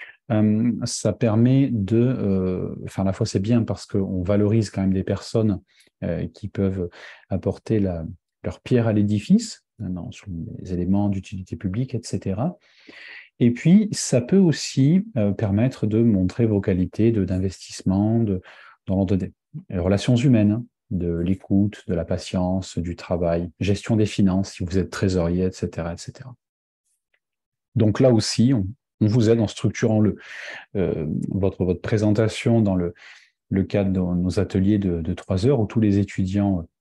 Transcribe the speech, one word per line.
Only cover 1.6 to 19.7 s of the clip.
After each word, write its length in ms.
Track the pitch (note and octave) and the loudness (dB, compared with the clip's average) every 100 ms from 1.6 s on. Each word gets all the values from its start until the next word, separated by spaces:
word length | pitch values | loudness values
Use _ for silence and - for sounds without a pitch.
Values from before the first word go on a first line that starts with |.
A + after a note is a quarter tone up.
| C#3 | 2
de, 240 | A#2+ F#2+ A2+ | 0 0 2
euh, 800 | B2 B2 G#2 F#2+ F#2 F#2 F#2 - | 2 0 0 0 0 -4 -6 -8
enfin, 180 | G2 - | -12 -4
à 20 | |
la 80 | F#2+ | -2
fois, 140 | F#2+ A2 | -2 -2
c'est 140 | G#2 | -2
bien 220 | G2 A#2+ | 0 0
parce 240 | G#2+ G2+ - | 0 -6 -6
qu'on 360 | G#2 F#2+ F#2 | -4 -2 -4
valorise 480 | F2+ G2+ G#2 A2 G#2 | 0 2 2 2 0
quand 100 | - | -2
même 120 | F#2+ | 0
des 120 | F#2+ | 0
personnes, 560 | F2+ G2 - A#2 A2 F#2 _ _ _ - | -2 -4 -2 0 0 0 _ _ _ -10
euh, 240 | F#2 E2+ F2 | -6 -6 -6
qui 200 | - G2+ | -10 -10
peuvent 400 | - G2 F#2+ F2 - - - - | -2 -2 -2 -6 -10 -20 -20 -8
apporter 520 | F#2+ G2 - - A2 | -4 -4 -6 -2 0
la, 240 | G2 E2+ D#2+ F2+ _ _ | 0 -4 -8 -12 _ _
leur 180 | G2+ - | -10 -8
pierre 260 | - B2 A2+ | 0 2 2
à 60 | |
l'édifice, 720 | G#2 G#2 G#2 - G#3 A#3+ - _ - | 2 2 0 2 2 2 -14 _ -12
hein, 100 | G2 | -10
dans, 200 | F2+ F#2 | -8 -10
sur 160 | F#2 G2+ E2+ E2 - | -14 -12 -10 -10 -12
les 120 | - | -8
éléments 360 | F2 F2+ G2 G2+ | -4 0 2 2
d'utilité 480 | G2 - F#2+ F#2 A#2+ | -2 -6 -12 -10 -6
publique, 380 | F#2+ G2 C3 | -6 -4 -4
et 60 | A2+ | -6
cetera. 540 | - F#2+ - F#2+ D3+ - _ _ - - - - - - | -6 -6 -4 -2 -4 -6 _ _ -20 -20 -20 -20 -14 0
Et 100 | B2 | 2
puis, 380 | A#2+ D#3 G3 G#3 | 2 6 6 4
ça 280 | - - C3 | -4 0 0
peut 180 | - F#3+ | 2 4
aussi, 680 | F3+ C#3 - - C3+ F#3 - - | 4 2 -2 0 4 4 0 -2
euh, 160 | G2+ | 0
permettre 540 | F#2+ G#2 G2+ B2+ - G#2+ | 0 0 2 0 0 -2
de 160 | G#2+ | 2
montrer 440 | A#2 G2 F#2 - A#2 | 4 4 2 0 2
vos 140 | G2+ | 2
qualités 520 | G2 F#2 F#2 - A2 | 2 0 0 2 2
de, 120 | A2 | 2
d'investissement, 960 | F#2 F#2 F#2+ - - - - F#2+ G#2+ A#2 | 0 -2 -4 -6 -16 -8 -2 0 2 2
de, 200 | A2 F2+ - - - - - | 0 -2 -6 -20 -20 -16 -4
dans 100 | F#2+ | -2
l'ordre 200 | F#2+ F#2+ | 0 0
des 160 | F#2 - _ D3+ - | -2 -12 _ -18 -10